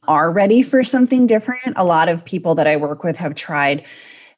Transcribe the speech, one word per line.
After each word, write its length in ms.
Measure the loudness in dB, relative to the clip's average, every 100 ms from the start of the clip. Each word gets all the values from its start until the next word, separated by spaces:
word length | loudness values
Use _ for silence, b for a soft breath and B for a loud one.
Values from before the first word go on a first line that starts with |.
| -2
are 240 | 0 2
ready 320 | 2 2 4
for 200 | 2 0
something 440 | 0 0 2 2 2
different. 460 | 2 -2 -8 -6 -2
A 80 |
lot 260 | 0 2 2
of 160 | -2 -6
people 300 | -6 -2 0
that 120 | 0
I 80 | 0
work 280 | -2 -6
with 140 | -6 -6
have 180 | -8 -8
tried 480 | -6 -2 -2 -2 B B B B B